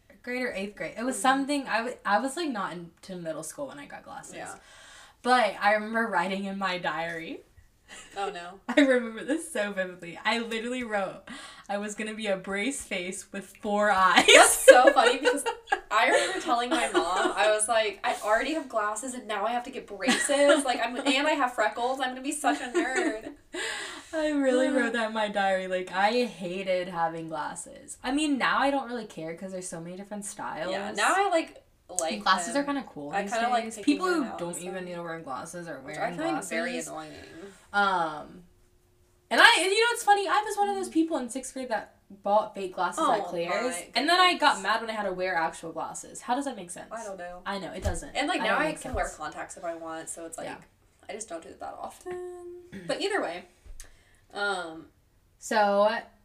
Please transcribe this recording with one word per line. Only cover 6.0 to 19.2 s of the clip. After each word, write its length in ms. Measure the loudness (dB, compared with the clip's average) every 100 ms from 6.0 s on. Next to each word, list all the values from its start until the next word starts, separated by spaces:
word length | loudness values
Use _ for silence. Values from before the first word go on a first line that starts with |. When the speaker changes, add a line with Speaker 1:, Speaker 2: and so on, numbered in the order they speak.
| 0
Speaker 1:
writing 380 | 0 0 -2
in 140 | -6 -4
my 200 | -4 -2
diary. 640 | -4 -4 -6 -6 -10 -12 -16 _ -20 _ -20 -20 -14 -6
Speaker 2:
Oh, 140 | -6
no. 300 | -6 -12 -14
Speaker 1:
<laughs> 40 | 0
I 120 | 4
remember 440 | 6 4 0 -8
this 280 | -6 -6 -4
so 200 | -4 -4
vividly. 460 | -4 -6 -8 -14 -6
I 140 | -2 -2
literally 460 | -2 -6 -6 -6
wrote 380 | -4 -4 -4 -8 -16 -16 -18 -16 -8
I 100 | -6
was 160 | -6
gonna 200 | -8 -8
be 120 | -6 -4
a 100 | -4
brace 460 | -4 -4 -4 -6
face 480 | -8 -8 -8 -10 -12
with 140 | -14 -14 -10
four 280 | -2 2 4
eyes. 360 | 6 6 8 12
Speaker 2:
That's 320 | 12 12 8 10
so 240 | 12 12
funny 260 | 8 4 4
Speaker 1:
<laughs> 0 |
Speaker 2:
because 260 | 2 0 -2 -6 -4 -4 0
I 180 | 2 4
remember 320 | 4 2 -2
telling 280 | 0 0 2
my 200 | 0 2
mom, 400 | 0 2 0 0 2
I 140 | 2
was 160 | 4 2
like, 320 | 2 0 -2
"I 120 | -4 -2
already 300 | 2 2 2
have 140 | -4 -4
glasses 460 | -2 -2 -4 -6
and 120 | -8